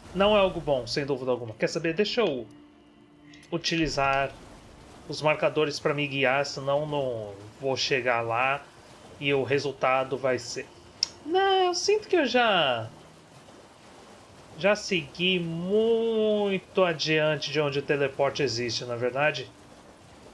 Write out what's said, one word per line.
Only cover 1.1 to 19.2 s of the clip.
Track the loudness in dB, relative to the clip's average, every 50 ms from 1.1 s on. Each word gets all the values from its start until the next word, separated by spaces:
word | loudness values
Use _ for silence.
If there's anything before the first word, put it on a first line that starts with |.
| -2 -2 0 0
alguma. | -2 -2 -2 -8 -6
Quer | -4 -4 -2
saber? | -2 -2 -2 -2 0
Deixa | 0 0 0 0 0
eu | 0 0 0 -2 -6 -10 -14 -20 -20 -20 -20 -20 -20 -20 -20 -20 -20 -20 -20 -20 -20 -20 -20 -20 -10 -6
utilizar | -6 -4 -2 -2 0 0 0 0 0 2 2 2 2 2 0 -2 -4 -10 -18 -20 -20 -20 -20 -20 -20 -20 -20 -20 -20 -16 -12 -10
os | -6 0
marcadores | 2 2 2 2 2 0 2 2 0 0 -2 -2
pra | -2 -2 0
me | 0 -2 -2
guiar, | 0 2 2 2 2 2 0
senão | -2 -4 -6 -2 0 0 0 0
não | -2 -2 -2 -2 -2 -4 -6 -6 -8 -10 -14 -16 -18 -12 -6
vou | -2 -2 0
chegar | 0 0 0 0 0 2 2 2 2
lá | 2 0 0 2 2 2 0 -2 -4 -10 -20 -20 -20 -20 -20 -20 -20 -20 -12 -6
e | -2 0 2
o | 2 2
resultado | 2 0 0 0 -2 -4 0 0 2 2 2 0 -2 -4 -2
vai | 0 0 0 -2
ser... | -4 -8 -10 -10 -12 -12 -16 -20 -20 -20 -10 -6 -6 -6 -6 -8 -6
Não, | -2 0 2 2 4 4 2 2
eu | 2 0
sinto | 0 2 2 2 2 2 2
que | 2
eu | 2 2
já, | 4 2 2 4 4 4 4 2 2 0 0 -4 -6 -12 -18 -20 -20 -20 -20 -20 -20 -20 -20 -20 -20 -20 -20 -20 -20 -20 -20 -20 -20 -20 -20 -20 -20 -20 -20 -20 -20 -20 -20 -20 -20 -8 -2
já | 0 2 2
segui | 0 0 -2 -2 -2 -2 -4 -6 -2 0 0 0 0
muito | -2 -4 -4 -4 -2 0 0 2 2 2 2 2 0 0 0 0 2 2 2 2 0 0 -2 -4 -6 -4 0 2
adiante | 2 2 2 0 0 0 2 2 2 2 0 0 -2 -4
de | -2 0
onde | 0 0 0 -2
o |
teleporte | 0 0 0 2 0 0 0 0 0 0 0 0
existe, | -2 -2 -2 -2 -4 -4 -4 -6 -6
na | -6 -4
verdade. | -2 -2 -2 0 0